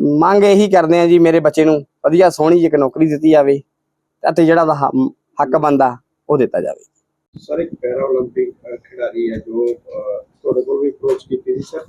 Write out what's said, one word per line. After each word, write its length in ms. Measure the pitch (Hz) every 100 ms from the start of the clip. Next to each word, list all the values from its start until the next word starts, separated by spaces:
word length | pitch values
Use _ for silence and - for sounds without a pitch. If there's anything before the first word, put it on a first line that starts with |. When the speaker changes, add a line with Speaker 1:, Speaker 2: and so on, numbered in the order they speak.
| 139 147
Speaker 1:
ਮੰਗ 240 | 170 202
ਇਹੀ 260 | 202 196 208
ਕਰਦੇ 300 | 190 160 170
ਹਾਂ 80 | 170
ਜੀ, 120 | 175
ਮੇਰੇ 200 | 165 160
ਬੱਚੇ 260 | 156 156 156
ਨੂੰ 140 | 151 139 _ 139
ਵਧੀਆ 240 | 165 180
ਸੋਹਣੀ 260 | - 156 175
ਜਿਹੀ 120 | 165
ਇੱਕ 80 | 151
ਨੌਕਰੀ 320 | 131 156 160
ਦਿੱਤੀ 240 | 147 156
ਜਾਵੇ 300 | 151 139 139 - _ _ _ _ _
ਅਤੇ 220 | 151 160 160
ਜਿਹੜਾ 160 | 165
ਉਹਦਾ 120 | 160
ਹ-, 360 | 143 135 131 131 - _ -
ਹੱਕ 160 | 143 160
ਬਣਦਾ 380 | 147 139 127 123 _ _ -
ਉਹ 80 | 147
ਦਿੱਤਾ 240 | 113 92
ਜਾਵੇ। 220 | 76 - _ _ _ _ _ -
Speaker 2:
ਸਰ, 240 | - 151
ਇੱਕ 140 | 170 123
ਪੈਰਾ 240 | 127 127 135
ਓਲੰਪਿਕ, 440 | 127 123 123 123
ਅ, 260 | - - 120
ਖਿਡਾਰੀ 540 | _ - 117 113 110
ਹੈ 60 | 110
ਜੋ, 280 | 117 113 120
ਅ, 560 | 120 - 107 104 101 - _
ਤੁਹਾਡੇ 200 | 143 123
ਕੋਲ 200 | 131 139
ਵੀ 80 | 143
ਅਪਰੋਚ 340 | - 135 127 -
ਕੀਤੀ 260 | 131 - -
ਸੀ 60 |
ਸਰ, 220 | - -